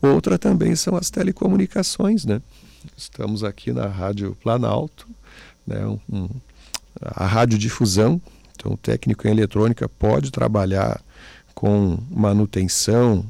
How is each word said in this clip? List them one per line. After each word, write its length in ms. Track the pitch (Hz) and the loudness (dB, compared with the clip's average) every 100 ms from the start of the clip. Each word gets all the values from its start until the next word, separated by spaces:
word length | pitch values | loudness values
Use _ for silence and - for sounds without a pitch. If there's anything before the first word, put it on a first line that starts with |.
Outra 360 | 139 143 175 180 | 4 4 2 0
também 380 | 208 185 113 165 | 2 2 2 0
são 220 | - 185 | 0 -2
as 120 | 180 | -2
telecomunicações, 1160 | - 185 190 - 190 190 - 185 - 202 220 131 | -2 -2 0 0 2 0 -2 -4 -2 0 0 0
né? 160 | 104 - - - - - - | -4 -6 -20 -20 -20 -20 -20
Estamos 460 | - - 104 107 | -20 -8 -6 -4
aqui 280 | 104 98 - | -6 -6 -6
na 160 | 120 107 | -4 -4
Rádio 480 | 95 92 101 98 - | -4 -4 -4 -4 -4
Planalto, 640 | - 117 117 104 156 - - 233 - - - _ - | -2 0 0 -2 -4 -10 -20 -20 -20 -20 -20 _ -10
né, 200 | 104 104 | -6 -6
um, 140 | 104 - | -6 -8
um, 180 | 101 92 131 - - - - - - | -8 -6 -10 -16 -20 -16 -16 -16 -14
a 260 | - - 95 | -12 -4 -2
radiodifusão. 920 | 110 120 110 107 - 113 95 110 170 - - - - | 2 2 2 -2 0 0 4 4 2 -4 -20 -20 -12
Então, 180 | 104 | -6
o 40 | 104 | -6
técnico 500 | - 117 - - 107 | -4 -2 -2 -2 2
em 40 | |
eletrônica 560 | 110 107 101 110 117 113 | 2 2 2 0 0 -4
pode 420 | - 107 123 139 | 0 2 2 0
trabalhar 720 | 131 120 107 95 95 98 - - - - - _ - | -2 0 0 0 0 0 -2 -10 -20 -20 -20 _ -4
com 420 | 107 104 98 85 127 | 2 4 2 0 -4
manutenção 1120 | 175 104 101 107 - 92 - - 113 123 101 | 0 2 4 2 0 -2 -2 2 4 4 2